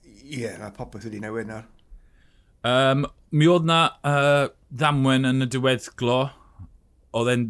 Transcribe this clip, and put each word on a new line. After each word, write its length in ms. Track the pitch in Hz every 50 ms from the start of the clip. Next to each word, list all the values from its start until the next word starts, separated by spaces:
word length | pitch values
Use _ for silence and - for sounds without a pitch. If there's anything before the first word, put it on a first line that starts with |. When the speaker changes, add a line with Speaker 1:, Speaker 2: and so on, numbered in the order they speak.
| _
Speaker 1:
ie, 440 | - 107 - - 139 147 127 117 107 92 87
ma' 140 | 107 104 98
popeth 320 | - 127 - - 104 101 113
wedi 140 | 107 104 110
newid 260 | 107 107 113 107 104
nawr. 140 | 110 107 110 - - _ _ - - - - - _ _ _ _ _ _ _ _ _ _ - 117
Speaker 2:
Yym, 400 | 123 127 135 131 135 139 143 - - _ _ - -
mi 140 | 147 151 165
oedd 160 | 175 180 160
na, 140 | 165 165 165 165 - - _ -
yy, 460 | 143 143 143 143 143 143 143 139 - - _ _ - 143 120
ddamwen 480 | 156 151 147 139 131 131 131 131 135 131
yn 140 | 127 131 131
y 40 | 123 127
diweddglo, 640 | 131 123 131 131 120 - - - - 123 120 123 127 135 139 - - _ _ _ - - - _ - _ _ _ _ _ _ - 113
oedd 140 | 117 123 123
e'n 140 | 123 120